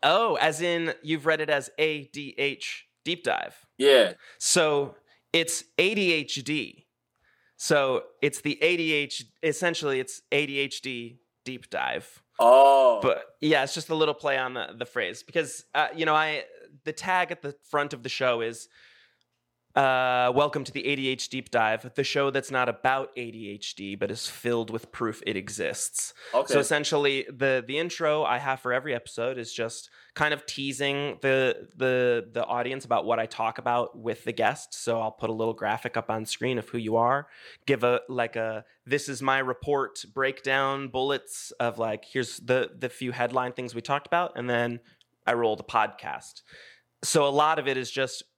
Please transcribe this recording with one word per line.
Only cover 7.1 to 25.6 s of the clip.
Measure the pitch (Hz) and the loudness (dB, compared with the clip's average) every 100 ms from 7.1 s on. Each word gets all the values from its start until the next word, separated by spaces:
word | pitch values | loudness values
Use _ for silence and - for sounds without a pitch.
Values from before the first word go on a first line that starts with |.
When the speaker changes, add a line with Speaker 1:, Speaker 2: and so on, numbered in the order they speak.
| _ _ _ _ _ | _ _ _ _ _
Speaker 1:
So | - 151 135 127 - _ | 2 4 4 0 -4 _
it's | 143 143 | -2 0
the | 151 143 | -6 2
A | 160 175 | 2 2
D | 160 | 0
H, | 151 139 - 120 _ | 0 -2 -8 -12 _
essentially | 160 151 175 160 151 135 | -2 0 -2 -2 -2 -2
it's | 127 - _ | -4 -10 _
A | 139 147 | 0 0
D | 139 | -2
H | 139 - | -4 -6
D | 135 123 117 131 _ _ | -10 -10 -12 -16 _ _
Deep | - 127 - | -14 -12 -8
Dive. | 78 65 62 - - _ - | -4 -4 -4 -8 -20 _ 4
Speaker 2:
Oh. | 117 127 139 139 131 113 | 10 12 10 10 6 6
Speaker 1:
But | 127 - - _ | 2 0 -4 _
yeah, | 151 151 | 2 2
it's | 139 | 2
just | - 156 | -4 -4
a | |
little | 160 156 | 0 0
play | 147 151 135 | 0 -2 -2
on | 127 | -4
the, | 123 85 113 | -6 -10 -8
the | 120 | -8
phrase | 123 95 107 | -4 -4 -6
because, | - 170 147 - - | -6 -4 -4 -8 -6
uh, | - 151 | -2 -2
you | 160 160 | 0 2
know, | |
I, | 156 156 151 - - - 143 | 2 2 -2 -8 -16 -20 -12
the | 156 | -10
tag | 156 185 185 175 | -8 -2 0 0
at | 175 | -4
the | 143 139 _ | -10 -12 _
front | 151 143 | -2 -2
of | 147 | -6
the | 123 | -8
show | - 127 120 | -2 0 2
is, | 113 117 - _ - _ _ _ _ _ _ _ _ - | -2 -6 -16 _ -20 _ _ _ _ _ _ _ _ 2
uh, | 135 131 127 123 123 | 4 4 2 2 4
"Welcome | 127 147 147 | 4 2 0
to | 131 | -8
the | 143 | -6
A | 131 139 | -2 -2
D | 131 | -2
H | 131 - | -4 -6
Deep | 131 123 | -8 -2
Dive, | 120 110 110 123 | 0 2 0 -4
the | - | -4
show | 135 143 139 | -2 0 0
that's | 135 131 | 0 -2
not | 135 123 | -2 0
about | - 131 135 135 - | 0 0 0 -4 -10
A | 117 | -12
D | 113 104 | -12 -12
H | 101 - - | -12 -12 -10
D, | 98 | -10
but | 101 101 | -4 -4
is | 110 - | -4 -8
filled | - 120 120 110 | -6 -2 -2 -2
with | 113 - | -8 -10
proof | - 113 104 | -6 -4 -4
it | - 101 | -4 -6
exists." | 101 104 | -6 -6